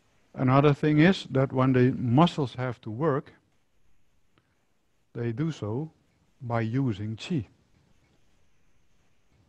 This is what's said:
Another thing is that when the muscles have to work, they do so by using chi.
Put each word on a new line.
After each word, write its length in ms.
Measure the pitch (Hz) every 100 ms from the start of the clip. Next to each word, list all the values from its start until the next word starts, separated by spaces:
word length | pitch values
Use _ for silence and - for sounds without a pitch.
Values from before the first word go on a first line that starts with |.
| _ _ _
Another 380 | - 131 135 147
thing 280 | 143 151 151
is 260 | 170 190 -
that 220 | 131 135
when 220 | 127 131
the 180 | 127 123
muscles 640 | - 120 127 170 - 131
have 260 | 123 127 117
to 100 | 113
work, 440 | 110 160 135 - _ _ _ _ _ _ _ _ _ _ _ _ _ _ _ _ _ _
they 200 | 120 120
do 200 | 113 160
so 380 | - 104 117 156 - _ _ _ _
by 220 | 120 117
using 540 | 113 127 135 98 107 113
chi. 300 | - 165 98 _ _ _ _ _ _ _ _ _ _ _ _ _ _ _ _ _ _ _